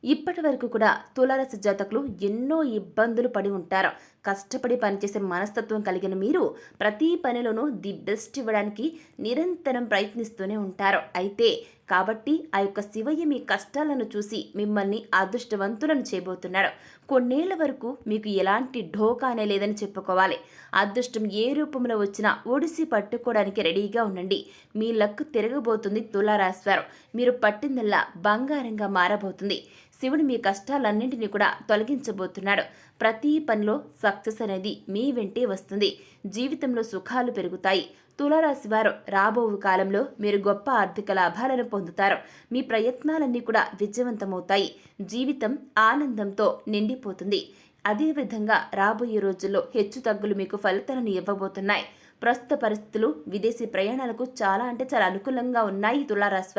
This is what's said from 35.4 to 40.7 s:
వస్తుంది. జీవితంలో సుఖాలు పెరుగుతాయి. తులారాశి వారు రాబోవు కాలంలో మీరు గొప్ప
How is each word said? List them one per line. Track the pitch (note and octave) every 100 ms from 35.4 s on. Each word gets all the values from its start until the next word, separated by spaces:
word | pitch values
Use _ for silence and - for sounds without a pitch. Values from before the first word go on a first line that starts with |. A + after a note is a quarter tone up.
| B3
వస్తుంది. | F#3+ - G3+ G3+ - - - G3 G#3
జీవితంలో | C4 D#4 C4+ A#3+ A3+
సుఖాలు | F#3+ - B3+ B3 -
పెరుగుతాయి. | F3+ F#3 F#3+ G3 G3 - _ -
తులారాశి | C#4+ D#4 D#4+ C#4 G#3
వారు | A3 G#3+ - - G3
రాబోవు | G3+ A3+ A3+ G3+ G3+
కాలంలో | F#3+ G3 G3+ C#4 -
మీరు | G#3 G3+ G3+
గొప్ప | G3+ -